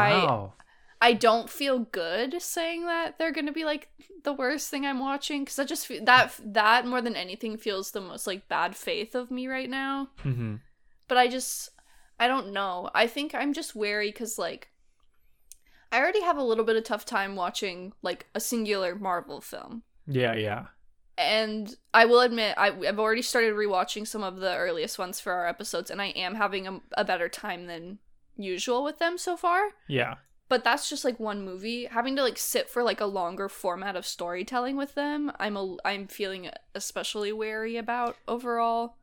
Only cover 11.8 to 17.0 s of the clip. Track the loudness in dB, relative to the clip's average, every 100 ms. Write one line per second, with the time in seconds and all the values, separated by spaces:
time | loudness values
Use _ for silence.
11.8 | _ -20 -20 0 2 2 -2 -2 -2 -2
12.8 | 0 2 2 2 -6 -2 -2 -2 -4 -4
13.8 | -2 0 -2 -4 -8 -4 -4 -6 -14 _
14.8 | _ _ _ _ _ _ _ -20 _ -20
15.8 | _ 2 4 2 2 2 2 2 4 2
16.8 | 0 -4